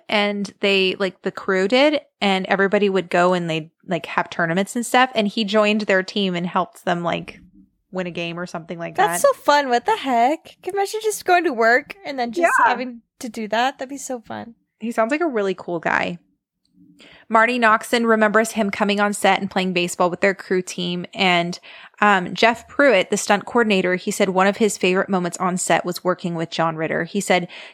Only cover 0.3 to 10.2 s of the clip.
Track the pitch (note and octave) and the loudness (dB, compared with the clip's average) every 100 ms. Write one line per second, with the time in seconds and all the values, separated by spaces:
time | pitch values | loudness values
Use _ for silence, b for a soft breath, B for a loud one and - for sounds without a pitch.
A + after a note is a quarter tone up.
0.3 | G#3 G3 - G3+ G3 F#3+ - G3 - G3 | -2 -6 -2 0 2 2 0 -4 -4 -8
1.3 | - - F#3 F#3+ B3+ D4 D4 - - G#3 | -6 -2 0 2 4 4 2 -4 -4 0
2.3 | F#3+ F#3 G3 G3 G3+ G3+ F#3+ F3 F3+ F3+ | 0 0 0 2 2 2 0 0 2 2
3.3 | F#3 E3+ D#3+ D#3 _ - F3 - - F3 | 2 0 -4 -6 _ -6 -6 -4 -4 -4
4.3 | - E3+ E3+ G3 B3 A#3 B3+ B3+ A3+ G#3 | -2 -2 0 -2 -4 0 2 2 0 -2
5.3 | G#3+ G#3 G#3+ G#3 G#3+ G#3+ F#3+ F#3 G#3+ F#3+ | -2 0 2 2 2 2 0 0 -2 -2
6.3 | F3 F3+ F#3+ F3 - - F3 E3+ F3 E3+ | -2 -2 -2 -4 -4 -4 -2 -2 -4 -6
7.3 | - F3+ - _ _ _ F#3 F3+ E3+ E3+ | -16 -20 -20 _ _ _ -10 -8 -8 -8
8.3 | E3+ F3 F3 D#3+ E3+ E3+ D#3+ F#4+ - C#5 | -8 -10 -10 -12 -10 -8 -2 -2 2 2
9.3 | B4+ - C#4+ C#4 A#3+ B3 G#4+ C4+ A#3+ | 2 2 2 4 0 0 -2 0 2